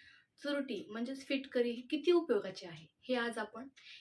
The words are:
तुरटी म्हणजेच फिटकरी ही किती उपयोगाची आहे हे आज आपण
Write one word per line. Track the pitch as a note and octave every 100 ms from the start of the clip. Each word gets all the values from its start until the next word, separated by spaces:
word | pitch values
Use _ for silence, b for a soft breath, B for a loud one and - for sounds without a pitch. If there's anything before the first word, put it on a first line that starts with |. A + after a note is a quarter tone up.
| B B B -
तुरटी | C#4+ C#4+ C4 F#3+ G3+
म्हणजेच | A3+ B3 C4+ -
फिटकरी | C4+ - B3+ A#3+
ही | A#3
किती | - D4 E4+
उपयोगाची | F4 D#4+ G#3 G3 - F3+
आहे | D#3 - _ -
हे |
आज | B3 A#3 A3+
आपण | G#3+ A3+ C#4 - B B